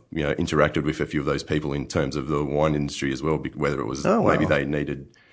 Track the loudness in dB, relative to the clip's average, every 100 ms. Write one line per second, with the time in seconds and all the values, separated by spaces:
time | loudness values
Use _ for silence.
0 | -10 -4 -2 0 0 4 4 4 -2 -2
1 | -2 -2 0 -2 0 -2 0 -4 -2 0
2 | 0 -2 -2 -2 0 2 2 2 -2 -4
3 | -4 -2 -2 -2 -4 -2 -2 -2 -4 -2
4 | 0 2 4 4 4 2 2 -2 -2 -6
5 | -10 _ _